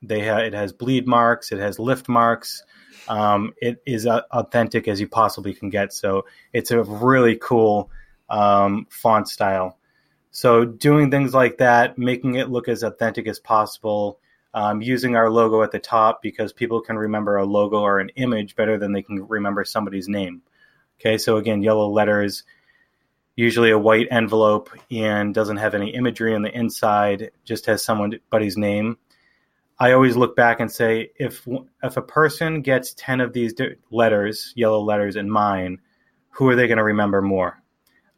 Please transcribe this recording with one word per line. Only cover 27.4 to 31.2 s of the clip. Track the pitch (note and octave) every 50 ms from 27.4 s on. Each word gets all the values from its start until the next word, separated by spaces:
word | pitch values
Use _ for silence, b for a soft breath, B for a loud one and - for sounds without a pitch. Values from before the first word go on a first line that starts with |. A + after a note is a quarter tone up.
| _
just | - A2+ G#2+ -
has | - G#2+ G2+ -
somebody's | - A2+ G#2+ G#2 G2+ A2 - _ - - A2 G#2+ G2+ F#2
name. | G#2 G#2 G2+ G#2 G#2 G#2+ A2+ A#2+ - _ _ _ _ _ _ _ _ _ _ _ _ _ _ _ -
I | B2+ B2
always | B2+ C3 C3 B2+ A#2
look | B2 B2 A#2 -
back | - A#2+ A#2+ A2+ -
and | A#2 A2
say, | - - A#2+ A2+ A2+ A2+ A2 - _
if, | -